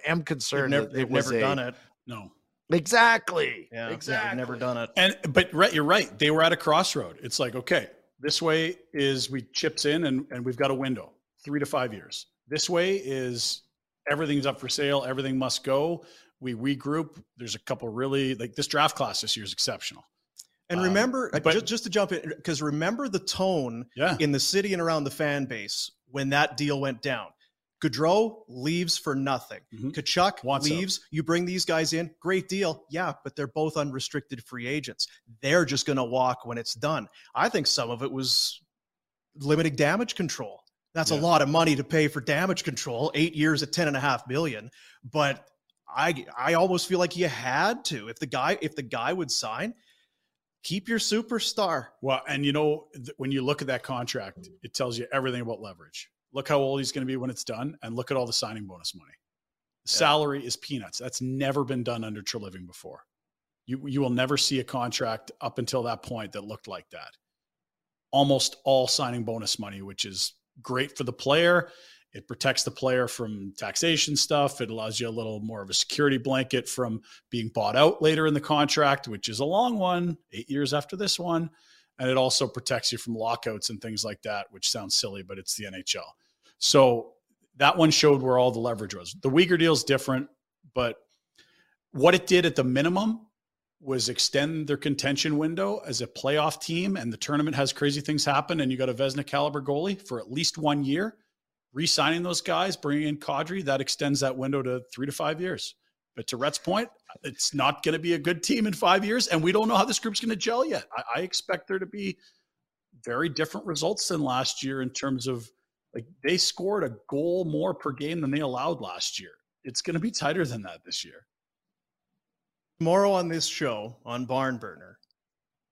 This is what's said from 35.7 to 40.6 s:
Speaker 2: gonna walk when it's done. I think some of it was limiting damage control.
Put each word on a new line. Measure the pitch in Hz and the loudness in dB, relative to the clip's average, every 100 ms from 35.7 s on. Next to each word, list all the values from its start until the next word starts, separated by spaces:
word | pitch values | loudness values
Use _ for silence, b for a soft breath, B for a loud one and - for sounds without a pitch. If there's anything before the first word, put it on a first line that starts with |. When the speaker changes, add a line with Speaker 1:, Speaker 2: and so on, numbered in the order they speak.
| 139 - | 0 0
Speaker 2:
gonna | 135 | 0
walk | 120 127 127 123 | 0 2 2 0
when | 120 117 | -4 -8
it's | 113 | -8
done. | 113 147 151 101 B B 123 | -4 -2 -2 -6 B B 0
I | 180 | 0
think | - 143 | 2 0
some | - 117 | 0 -2
of | 117 | -4
it | 135 | -4
was | 131 131 - - - _ _ _ _ _ _ _ - | -4 0 0 0 -4 _ _ _ _ _ _ _ -6
limiting | 143 156 160 139 | 2 2 2 2
damage | 147 196 240 - | 2 2 -2 -4
control. | 170 - 107 - | -4 -4 -10 -12